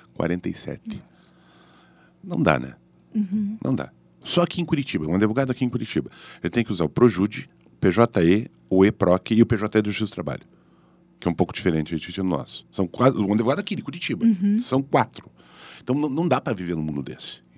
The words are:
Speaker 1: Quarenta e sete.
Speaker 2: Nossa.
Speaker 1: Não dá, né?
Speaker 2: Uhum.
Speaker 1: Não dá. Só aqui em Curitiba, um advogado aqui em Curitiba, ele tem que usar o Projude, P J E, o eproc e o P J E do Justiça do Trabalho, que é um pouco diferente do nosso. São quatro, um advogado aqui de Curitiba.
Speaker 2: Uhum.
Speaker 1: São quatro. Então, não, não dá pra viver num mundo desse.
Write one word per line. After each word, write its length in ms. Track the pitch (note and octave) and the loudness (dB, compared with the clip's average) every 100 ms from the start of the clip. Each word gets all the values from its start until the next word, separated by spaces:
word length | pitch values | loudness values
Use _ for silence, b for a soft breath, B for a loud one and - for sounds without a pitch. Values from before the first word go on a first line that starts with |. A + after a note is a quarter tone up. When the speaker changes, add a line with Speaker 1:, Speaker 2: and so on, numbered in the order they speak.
| B | B
Speaker 1:
Quarenta 360 | - E2+ F2 - | -6 -4 -4 -6
e 40 | |
sete. 480 | F2 - - A3+ - - | -8 -10 -12 -14 -16 -18
Speaker 2:
Nossa. 260 | - - b b b b b b b b _ | -20 -20 b b b b b b b b _
Speaker 1:
Não 220 | - F3 | -8 0
dá, 160 | E2 C2+ | 2 2
né? 160 | C2 - _ _ _ A3 | -2 -14 _ _ _ -4
Speaker 2:
Uhum. 420 | F#3 G#3 G3+ A3 | -2 -2 -4 -4
Speaker 1:
Não 100 | - | -2
dá. 160 | C3 - _ _ _ | -2 -4 _ _ _
Só 180 | - F3 | 0 2
aqui 180 | F3 - | 2 0
em 60 | D#3 | -2
Curitiba, 420 | D3 C#3 F2+ D2+ | -2 -2 -4 0
um 60 | |
advogado 380 | F#2 G#2+ A#2 C3 | 2 2 2 -2
aqui 120 | B2 | 0
em 60 | B2 | -2
Curitiba, 400 | A#2 A2+ D#2 C2+ B B B | -2 -2 -4 -4 B B B
ele 60 | F2 | -4
tem 140 | A#2 | -2
que 80 | A2+ | -2
usar 140 | F#2 D#2 | -2 -2
o 40 | |
Projude, 580 | - A#2+ F#2+ G#2 - - _ _ - | 4 4 4 -2 -2 -16 _ _ 0
P 120 | F#2+ | 0
J 320 | F2+ A#2 G2 | 4 2 4
E, 260 | E2 G2+ - _ - | 4 4 0 _ 0
o 160 | F#2+ | 4
eproc 520 | G2+ G#2+ F2 F#2 - A2 | 4 4 2 2 2 4
e 60 | |
o 20 | A#2 | 4
P 100 | G#2+ | 4
J 220 | G#2+ A2 | 0 0
E 40 | |
do 80 | G#2 | 0
Justiça 180 | G2+ G#2+ | -4 -4
do 60 | - | -6
Trabalho, 260 | D2+ C2 - b b b b b b _ | -8 -8 -12 b b b b b b _
que 80 | - | -4
é 40 | |
um 20 | E2 | 0
pouco 180 | F2+ | -2
diferente 420 | - F#2 D#2+ D2+ D#2+ | 0 0 0 -2 -6
do 280 | - F#2 | -8 -6
nosso. 420 | F#2 D2 - - - | -4 -4 -6 -14 -12
São 160 | - F2 | -6 -4
quatro, 360 | - B2 - | 2 2 4
um 100 | G2 | 0
advogado 260 | G#2+ A2+ D#3 | 0 0 -2
aqui 160 | G3+ E3 | -4 -6
de 80 | |
Curitiba. 420 | - F3 - G#2 A#3 | -8 -10 -6 0 2
Speaker 2:
Uhum. 340 | F#3 G3+ G#3+ | 2 2 0
Speaker 1:
São 220 | B3 C3+ | 0 -2
quatro. 480 | C3+ C#3+ A2+ - - _ B B B B | 2 0 0 -4 -20 _ B B B B
Então, 120 | - C#3 | -4 -2
não, 140 | D3+ | -2
não 180 | C#3 F3 | -2 0
dá 140 | B2+ | 0
pra 120 | D3 | -2
viver 220 | G2 F2 E2 | -6 -4 -4
num 60 | |
mundo 220 | D#2 C#2+ | -4 -6
desse. 400 | C2+ - - - _ | -8 -10 -12 -12 _